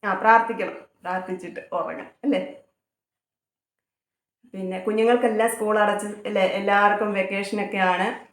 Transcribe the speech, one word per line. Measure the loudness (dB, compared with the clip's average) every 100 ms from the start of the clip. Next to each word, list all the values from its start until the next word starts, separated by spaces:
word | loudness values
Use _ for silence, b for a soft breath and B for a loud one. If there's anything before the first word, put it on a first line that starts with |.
| -2
ആ, | 0
പ്രാർത്ഥിക്കണം, | 6 6 6 -4 -6 -8 -20 _
പ്രാർത്ഥിച്ചിട്ട് | -6 -6 -6 -8 -8 -16 -8 -6
ഉറങ്ങാം | -6 -8 -14 _
അല്ലേ? | -2 -2 -2 -14 _ _ _ _ _ _ _ _ _ _ _ _ _ _ _ _ _ _ _
പിന്നെ | -10 -8 -6
കുഞ്ഞുങ്ങൾക്കെല്ലാം | -4 2 4 4 2 2 0
സ്കൂൾ | 0 0 2
അടച്ച് | 2 0 -6 -10 -4
അല്ലേ, | 0 0 0
എല്ലാവർക്കും | 2 4 4 2 -2 -2
വെക്കേഷനൊക്കെയാണ്. | -2 -4 -4 -4 -4 0 0 2 -2 -4 -14